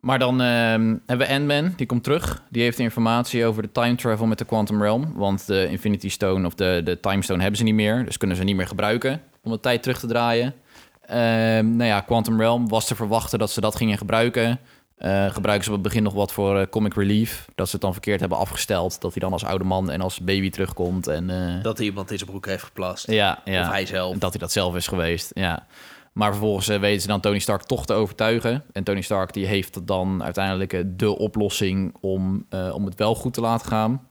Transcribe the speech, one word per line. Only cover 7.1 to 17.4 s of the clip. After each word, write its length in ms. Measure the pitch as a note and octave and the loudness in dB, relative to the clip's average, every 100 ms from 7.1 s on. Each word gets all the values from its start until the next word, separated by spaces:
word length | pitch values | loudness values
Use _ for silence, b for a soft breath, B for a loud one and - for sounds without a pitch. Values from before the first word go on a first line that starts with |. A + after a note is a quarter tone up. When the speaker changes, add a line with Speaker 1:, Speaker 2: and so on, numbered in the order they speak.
| G2 | 0
Speaker 1:
Stone 180 | F#2+ F2+ | 0 0
hebben 180 | F#2 G#2 | 2 2
ze 60 | |
niet 100 | A2+ | 2
meer. 300 | G#2+ G#2 A2+ | 4 2 2
Dus 120 | B2 - | -2 -2
kunnen 200 | G2+ F2 | -2 0
ze 80 | |
niet 120 | F#2+ G2 | 0 0
meer 100 | F2+ | -2
gebruiken 560 | F#2+ G2+ A#2 C3 D3 - _ | -2 0 0 0 -4 -8 _
om 80 | - | -8
de 100 | A2 | -4
tijd 220 | C3 A#2+ | 0 0
terug 160 | B2+ B2 | 0 -4
te 60 | A#2+ | 0
draaien. 480 | A#2 A#2 A#2 B2 C3+ B B B B - | 0 2 2 0 -4 B B B B -6
Ehm, 720 | A#2+ A#2 A2+ A2+ A2 A2 A#2 | 0 2 4 4 4 4 2
nou 80 | |
ja, 160 | A#2+ G#2 | 4 2
Quantum 400 | - A#2 A2+ A2+ | 2 0 2 2
Realm 280 | A2+ A#2+ A#2+ | 4 4 2
was 180 | A2 - | 0 0
te 80 | |
verwachten 440 | A2 A2 A2+ - A2 | -4 0 0 0 -2
dat 120 | G#2+ | -2
ze 100 | - | 0
dat 160 | G#2+ - | -2 0
gingen 220 | A2+ G2+ | 0 0
gebruiken. 600 | G#2 A2+ A#2 A#2+ A#2 B2 b b b _ | 0 2 2 2 0 0 b b b _
Eh, 340 | E2+ G2 G2 | 0 2 2
gebruiken 340 | F#2 G2+ G#2 | 0 0 2
ze 60 | G2 | 2
op 60 | G#2 | -2
het 100 | F#2+ | 0
begin 160 | A#2 | 0
nog 100 | G#2 | 0
wat 180 | G2+ G2+ | 0 -2
voor, 260 | - G2+ G2 | 0 2 2
eh, 80 | F#2+ | 2
comic 240 | A2 G#2+ | 0 0
relief. 540 | G#2 G2 G#2 A2 - | 2 2 2 2 -4